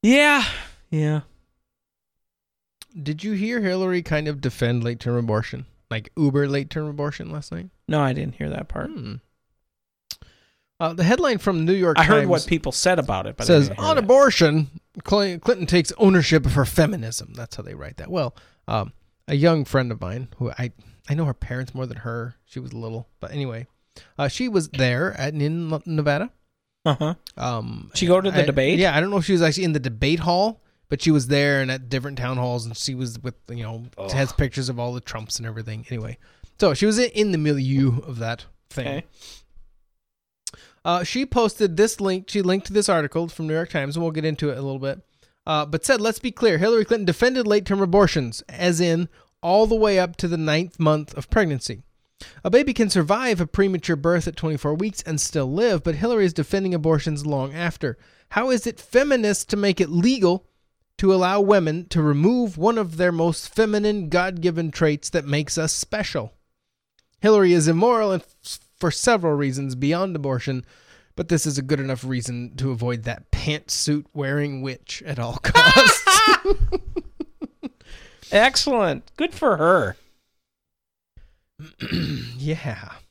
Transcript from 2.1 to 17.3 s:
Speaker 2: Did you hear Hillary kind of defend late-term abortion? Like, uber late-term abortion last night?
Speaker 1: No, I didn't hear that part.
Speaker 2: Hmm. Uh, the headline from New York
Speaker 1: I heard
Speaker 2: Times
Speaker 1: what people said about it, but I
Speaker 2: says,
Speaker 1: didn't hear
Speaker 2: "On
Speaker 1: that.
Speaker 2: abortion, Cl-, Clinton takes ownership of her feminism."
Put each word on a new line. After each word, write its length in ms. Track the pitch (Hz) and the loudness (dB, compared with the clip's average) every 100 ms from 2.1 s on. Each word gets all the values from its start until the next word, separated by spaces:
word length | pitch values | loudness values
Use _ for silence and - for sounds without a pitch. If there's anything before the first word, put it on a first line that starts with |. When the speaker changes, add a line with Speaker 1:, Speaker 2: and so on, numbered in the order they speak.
| _ _ _ _ _ _ _ - - | _ _ _ _ _ _ _ -20 -12
Speaker 2:
Did 220 | 143 151 | -10 -8
you 100 | 196 | -4
hear 260 | 208 214 240 | -4 -2 -2
Hillary 420 | 196 185 185 180 | -2 0 0 -2
kind 260 | 165 151 147 | -2 -4 -2
of 120 | 147 | -4
defend 440 | 135 - 120 120 | -6 -2 0 0
late-term 340 | 117 120 120 120 | -2 -4 -2 -2
abortion? 480 | 117 107 117 127 127 _ _ | 0 -2 -2 -10 -14 _ _
Like, 220 | 110 104 - | -10 -10 0
uber 320 | 147 139 143 | 2 2 0
late-term 400 | 139 139 160 151 | -2 -4 -6 -8
abortion 440 | 147 147 147 - | -6 -6 -6 -12
last 200 | 156 147 | -12 -12
night? 180 | 165 185 _ - | -14 -14 _ -2
Speaker 1:
No, 120 | - | 0
I 120 | 139 | 2
didn't 220 | 131 135 123 | 0 -6 -6
hear 140 | 147 | -8
that 180 | - - | -8 -8
part. 220 | - - | -8 -8
Speaker 2:
Hmm. 260 | 302 113 123 _ _ _ _ _ _ _ _ _ - - _ _ _ _ _ | -10 -12 -14 _ _ _ _ _ _ _ _ _ -18 -18 _ _ _ _ _
Uh, 140 | 160 | -6
the 100 | 165 | 0
headline 340 | 175 247 320 220 | 2 4 2 0
from 280 | - 175 160 | 0 0 2
New 80 | |
York 240 | 190 180 156 | 2 4 4
Speaker 1:
I 60 | |
heard 160 | 160 214 | 6 4
Speaker 2:
Times 80 | 139 | 4
Speaker 1:
what 160 | 170 - | 0 0
people 240 | 165 - | -2 -2
said 280 | - 180 180 | 0 2 2
about 260 | 131 95 95 | 0 -4 -6
it, 100 | - | -6
but 80 | 117 | 4
I 20 | |
Speaker 2:
says, 200 | 165 139 | 6 6
Speaker 1:
didn't 100 | 98 | 0
hear 80 | - | 0
Speaker 2:
"On 80 | 311 | 2
Speaker 1:
that. 80 | |
Speaker 2:
abortion, 640 | 208 262 277 - 160 151 147 160 _ - - | 6 6 8 6 4 4 -2 -6 _ -18 -2
Cl-, 320 | 202 196 175 | 0 0 -2
Clinton 260 | - 240 175 | 0 0 2
takes 280 | 180 160 - | 2 2 4
ownership 480 | 196 185 147 160 135 | 6 6 6 4 4
of 80 | |
her 120 | 139 131 | 2 2
feminism." 680 | - 156 104 113 113 - | 2 2 0 -6 -10 -12